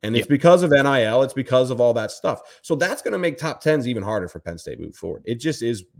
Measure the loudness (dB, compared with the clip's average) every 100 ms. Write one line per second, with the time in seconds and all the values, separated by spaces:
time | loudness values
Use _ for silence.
0 | 0 -2 2 4 6 6 6 4 4 2
1 | 2 2 0 -4 0 2 2 2 2 2
2 | -4 -4 -4 -4 -10 -20 -4 -2 -2 -4
3 | -6 -2 -4 -4 -8 -4 0 0 0 -4
4 | -2 -4 -4 -10 -12 -12 -12 -12 -14 -10
5 | -10 -10 -6 -4 -4 -4 -4 -6 -10 _